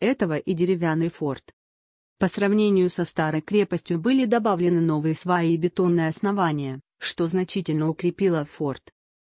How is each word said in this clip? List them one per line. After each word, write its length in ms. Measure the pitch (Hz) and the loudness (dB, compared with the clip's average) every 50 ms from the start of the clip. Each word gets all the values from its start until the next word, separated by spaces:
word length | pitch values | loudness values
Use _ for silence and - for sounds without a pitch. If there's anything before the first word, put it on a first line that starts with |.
этого 380 | 185 233 269 - 202 165 156 147 | -2 -2 0 0 -2 -2 -2 -2
и 160 | - - 185 | -2 -4 -2
деревянный 560 | 160 180 180 190 165 175 160 156 160 165 170 | 0 0 0 0 0 0 0 0 0 -2 -2
форт. 420 | - - 156 143 131 - - - _ _ _ _ _ _ _ _ _ _ _ _ _ _ | -4 -4 -4 -4 -4 -6 -12 -20 _ _ _ _ _ _ _ _ _ _ _ _ _ _
По 80 | 190 - | -2 -2
сравнению 600 | - 202 202 196 208 214 214 208 196 185 180 180 | 0 0 0 2 2 4 4 4 4 4 2 2
со 160 | - - 170 | 0 -2 -4
старой 380 | - - - 160 156 156 156 | -4 -2 -2 -2 0 -2 -2
крепостью 560 | - - 196 208 196 - 180 170 - - 175 165 | -2 0 2 2 2 2 -2 -6 -4 -4 -4 -2
были 260 | 160 240 269 269 254 | 0 2 2 2 2
добавлены 560 | 208 233 233 214 220 190 170 175 175 175 165 | 2 0 0 2 0 0 2 2 2 2 2
новые 340 | 165 160 156 151 151 160 160 | 2 2 0 0 0 -2 -2
сваи 380 | - - 180 180 175 165 165 | -2 -2 0 0 2 2 2
и 60 | 170 160 | 0 0
бетонные 500 | 165 175 - - 185 175 175 170 160 160 | 0 -2 0 0 2 2 2 2 0 0
основания, 720 | 156 - - 202 202 202 180 160 151 147 139 135 131 135 - _ _ _ | -2 -2 -4 -2 0 0 0 0 0 -2 -4 -6 -8 -10 -14 _ _ _
что 280 | - - - - 170 | -10 -8 -4 -2 -2
значительно 640 | 160 175 185 185 - - 196 170 - 156 156 156 160 | -2 0 -2 -2 -2 -4 -6 -4 -2 -2 0 0 -2
укрепило 560 | 160 - 175 175 165 - 196 185 170 156 143 | -2 -2 -2 -4 -2 0 0 0 2 0 -2
форт. 440 | - - - 156 139 127 - _ - _ _ _ _ _ _ | -6 -8 -6 -6 -6 -6 -8 _ -20 _ _ _ _ _ _